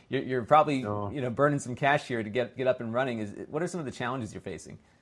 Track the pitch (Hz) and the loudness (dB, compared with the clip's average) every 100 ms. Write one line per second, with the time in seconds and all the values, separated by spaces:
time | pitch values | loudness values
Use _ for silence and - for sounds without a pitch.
0 | - 131 127 131 107 151 151 139 113 104 | -6 -4 -2 -2 6 6 6 2 -2 -2
1 | 101 135 127 113 147 143 123 123 139 143 | -4 -4 -4 4 4 4 -2 0 2 2
2 | - 120 107 113 120 - 127 127 117 117 | 0 -4 -2 -2 -2 0 0 2 0 0
3 | 135 117 104 - 95 151 175 185 135 - | 0 -2 -6 -8 -6 -4 -4 -4 -6 -4
4 | 120 131 107 - - 82 - - _ _ | -4 -4 -6 -8 -10 -10 -12 -18 _ _